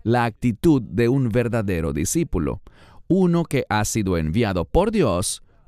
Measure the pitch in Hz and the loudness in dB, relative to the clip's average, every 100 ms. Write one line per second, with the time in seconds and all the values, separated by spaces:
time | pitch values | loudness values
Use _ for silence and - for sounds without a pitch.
0 | 110 120 117 - 123 107 170 139 107 92 | 0 2 0 -2 -4 0 2 2 0 0
1 | 117 139 123 117 117 117 101 85 80 71 | 2 2 2 0 0 -2 -2 -2 -2 -2
2 | - 165 170 90 69 58 - - - - | -2 -2 -2 -2 -4 -6 -12 -20 -20 -10
3 | - 190 180 170 165 131 - 107 104 117 | 0 2 2 2 0 -2 -2 -2 0 -2
4 | 92 85 78 98 110 90 82 165 214 214 | 0 0 0 0 0 -2 0 0 2 2
5 | 127 87 - - - _ | 0 0 -4 -8 -14 _